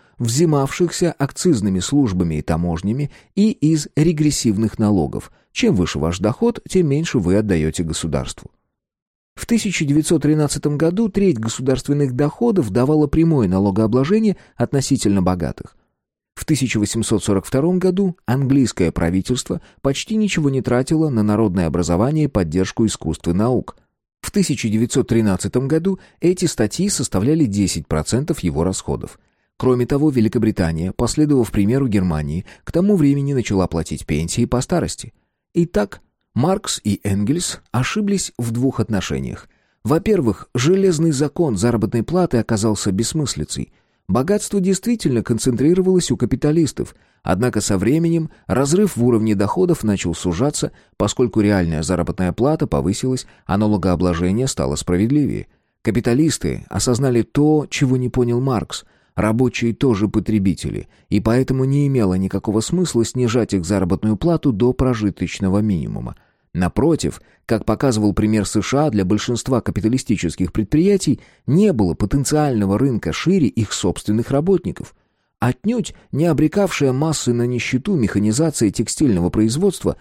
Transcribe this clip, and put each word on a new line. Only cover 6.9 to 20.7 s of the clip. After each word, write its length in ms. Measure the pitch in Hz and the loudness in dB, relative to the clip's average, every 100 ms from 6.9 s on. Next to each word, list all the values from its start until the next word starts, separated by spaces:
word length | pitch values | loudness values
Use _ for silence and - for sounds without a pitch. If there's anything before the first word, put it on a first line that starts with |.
| 143 170 131 | 0 0 -2
вы 180 | 85 98 | 2 2
отдаёте 460 | 107 87 78 76 | 2 0 0 -2
государству. 680 | 82 76 82 69 64 - - _ _ _ _ _ _ _ _ | -4 -4 -4 -4 -6 -12 -18 _ _ _ _ _ _ _ _
В 100 | - | -12
тысяча 400 | - 233 208 - | -2 -2 0 -2
девятьсот 380 | 147 147 156 160 | 0 2 2 2
тринадцатом 560 | 147 151 147 147 151 147 | 2 2 0 -2 -2 0
году 320 | 160 185 226 | 0 0 0
треть 280 | 196 196 123 | 2 2 0
государственных 760 | 110 - 131 131 - 143 139 123 | -4 -4 -2 -2 0 0 0 0
доходов 540 | 147 - 240 196 110 | -2 0 0 0 0
давала 360 | 98 131 156 143 | 0 2 2 2
прямое 420 | 156 165 147 98 | 2 2 4 2
налогообложение 880 | 95 101 95 110 123 143 214 220 - - - | 2 2 2 2 2 2 2 2 -2 -8 -6
относительно 640 | 123 139 - 131 110 98 | -2 -2 0 0 2 2
богатых. 560 | 90 92 73 - - _ _ _ _ _ _ | 2 0 -4 -6 -14 _ _ _ _ _ _
В 120 | - - | -10 -2
тысяча 340 | 151 127 113 | 0 0 0
восемьсот 420 | 104 113 110 107 | -2 -2 -2 -2
сорок 220 | - 98 | 0 -2
втором 340 | - 131 160 185 | 0 0 0 2
году 380 | 185 180 196 170 | 0 0 -2 -4
английское 680 | - 131 135 139 117 - 85 | -4 -2 2 2 2 0 -2
правительство 680 | - 85 92 92 123 - 180 - _ | 0 0 0 -2 -4 -4 -8 -10 _
почти 340 | 139 139 - 220 | -4 -4 -2 -2
ничего 320 | 208 175 143 | 0 0 0
не 140 | 135 | 0
тратило 480 | - | 0